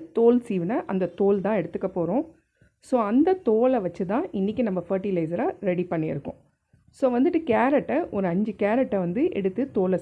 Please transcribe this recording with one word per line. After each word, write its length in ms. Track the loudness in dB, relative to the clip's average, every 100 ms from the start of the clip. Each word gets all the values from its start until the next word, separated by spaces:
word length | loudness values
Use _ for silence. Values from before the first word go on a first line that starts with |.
| 0
தோல் 300 | 2 4 4 2
சீவின 340 | -2 -2 -2 -2
அந்த 200 | -2 -2
தோல் 340 | 0 2 2
தான் 160 | 0 -2
எடுத்துக்க 280 | -2 -4 -6
போறோம். 300 | -2 -2 -2 -4 -10 _ _ _ _
So, 220 | -4 -2
அந்த 300 | 2 2 2
தோலை 480 | 2 2 2 4 2
வச்சு 260 | -2 -4 -2
தான் 200 | -2 -2
இன்னைக்கு 320 | -2 -2 0
நம்ம 220 | -2 -2 -2
ஃபர்டிலைசரை 540 | -4 -2 -2 -2 -2 -4 -4
ரெடி 260 | -2 -2 -2
பண்ணியிருக்கோம். 460 | -2 -2 -4 -8 -14 _ _ _ _ _
So, 300 | -2 0 2
வந்துட்டு 140 | 2 2 0
கேரட்டை, 640 | 2 4 2 0 -2 -2
ஒரு 160 | -2 0
அஞ்சு 280 | 0 -2 -2
கேரட்டை 400 | 0 0 0 -2
வந்து 340 | -2 0 -2
எடுத்து 380 | 0 -4 -2 -4
தோலை 300 | 0 0 0